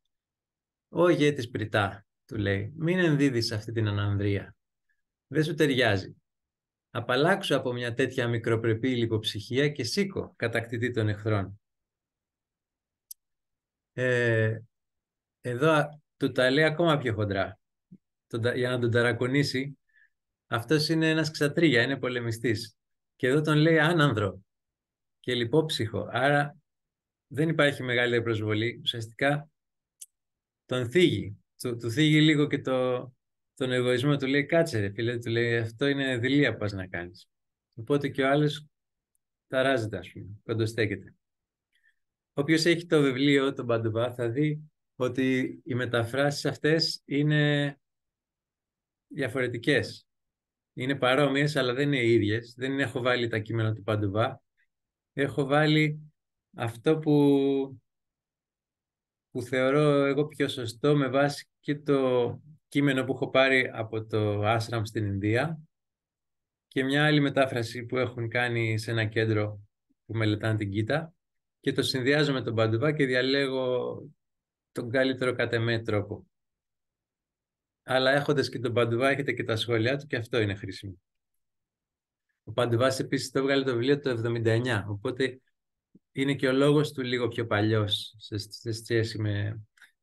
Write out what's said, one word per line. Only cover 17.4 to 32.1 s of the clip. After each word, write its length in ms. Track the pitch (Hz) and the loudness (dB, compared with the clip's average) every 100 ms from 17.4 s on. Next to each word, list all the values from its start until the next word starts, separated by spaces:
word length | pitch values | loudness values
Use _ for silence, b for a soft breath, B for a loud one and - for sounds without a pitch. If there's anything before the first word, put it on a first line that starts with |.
| 95 - _ _ _ - _ _ _ | -4 -8 _ _ _ -20 _ _ _
τον 160 | 120 | -4
τα-, 120 | 117 | -2
για 160 | 131 123 | -2 -2
να 80 | 127 | 0
τον 120 | 120 | 0
ταρακονίσει. 880 | 120 120 117 123 139 139 131 143 - _ b b b _ _ - | 2 2 0 0 0 0 -2 -6 -10 _ b b b _ _ -6
Αυτός 420 | 117 113 156 151 | -6 0 0 2
είναι 220 | 160 160 | 0 2
ένας 200 | 160 151 | 0 -2
ξατρίγια, 520 | - 147 165 165 120 | -2 -2 2 2 4
είναι 160 | 123 135 | 2 -2
πολεμιστής. 800 | 127 123 117 110 123 107 - _ _ _ _ _ | -4 -4 -4 -4 -2 -2 -6 _ _ _ _ _
Και 100 | 127 | 0
εδώ 140 | 147 | 2
τον 160 | 151 151 | 4 4
λέει 220 | 160 160 | 4 4
άνανδρο 600 | 151 175 143 107 98 92 _ _ _ _ _ _ _ _ | 4 4 4 2 -2 -4 _ _ _ _ _ _ _ _
και 140 | - | -4
λιπόψυχο. 760 | 123 113 151 160 - 113 98 - | -2 0 0 0 -2 -4 -6 -6
Άρα 460 | 120 139 147 147 - _ _ _ _ _ _ - | -2 2 2 0 -8 _ _ _ _ _ _ -8
δεν 220 | 120 160 | -2 0
υπάρχει 340 | 151 143 - | 2 2 0
μεγάλη 400 | 127 120 120 120 | -2 0 2 2
προσβολή. 580 | 117 110 107 107 117 - | 0 -2 -2 -2 -2 -4
Ουσιαστικά 640 | - 120 110 - 139 147 - _ _ _ _ - - _ _ _ _ _ | -6 -6 -8 -4 -2 -2 -6 _ _ _ _ -20 -20 _ _ _ _ _
τον 260 | - 127 117 | -6 -4 0
θίγει. 460 | 180 175 101 98 - _ - | 4 4 2 -4 -12 _ -12
Του, 180 | 127 117 | -8 -6
του 140 | 117 | -4
θίγει 300 | 117 156 | 2 4